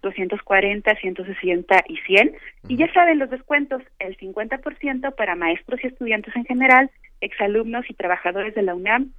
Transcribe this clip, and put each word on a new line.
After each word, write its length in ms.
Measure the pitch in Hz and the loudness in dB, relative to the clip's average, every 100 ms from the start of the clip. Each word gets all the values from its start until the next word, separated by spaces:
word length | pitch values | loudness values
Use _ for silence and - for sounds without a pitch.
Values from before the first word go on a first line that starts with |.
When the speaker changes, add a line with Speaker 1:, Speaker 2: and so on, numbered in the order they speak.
Speaker 1:
doscientos 400 | 196 196 185 208 | -8 -6 -6 -6
cuarenta, 520 | - 196 202 208 214 214 | 2 2 2 0 0 0
ciento 280 | 190 180 185 | -2 -8 -10
sesenta 580 | 196 185 175 175 190 - | -6 -2 -2 4 4 4
y 120 | - | -8
cien. 360 | - 190 262 - - - 202 | 2 4 4 0 -20 -20 -8
Y 80 | 247 | 0
ya 80 | 330 | 2
Speaker 2:
Ujú. 80 | |
Speaker 1:
saben 240 | - 349 311 | 6 6 4
los 100 | 262 | 0
descuentos, 540 | 254 - 294 285 262 - _ | -6 -2 -2 -2 -6 -10 _
el 180 | 190 190 | -12 -10
cincuenta 420 | 190 190 220 269 | -12 -8 -6 -6
por 160 | 285 294 | -8 -8
ciento 320 | 285 254 269 | -6 -4 -6
para 200 | 269 208 175 | -4 -4 0
maestros 440 | 170 175 - 247 | 0 -2 -4 -6
y 40 | 262 | -6
estudiantes 460 | 262 240 214 214 | -8 -4 -2 -2
en 120 | 247 240 | -8 -4
general, 440 | 247 262 254 269 _ _ - | 2 6 6 6 _ _ -12
exalumnos 640 | 196 - 202 208 226 233 247 | -10 -2 0 0 -2 -6 -8
y 40 | |
trabajadores 600 | 220 185 180 175 185 214 | -8 -4 -2 -2 -4 -4
de 80 | 214 | -2
la 120 | 196 | -2
unam 380 | 180 190 233 269 | -2 0 0 0